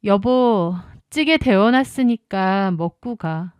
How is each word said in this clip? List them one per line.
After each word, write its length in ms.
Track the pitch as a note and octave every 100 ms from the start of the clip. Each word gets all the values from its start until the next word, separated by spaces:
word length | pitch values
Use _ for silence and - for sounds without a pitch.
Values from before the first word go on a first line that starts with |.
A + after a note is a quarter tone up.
여보, 720 | G#3 G3+ G#3 B3+ B3 G#3+ E3+ F3+ - - _
찌개 280 | - D#4 D#4+
데워놨으니까 1300 | C4 G3 G#3+ B3+ C4 - B3+ A#3 _ G3 F#3+ G3 G3
먹고 440 | F3 E3+ - A#3+
가. 380 | A#3 E3 D#3+ F3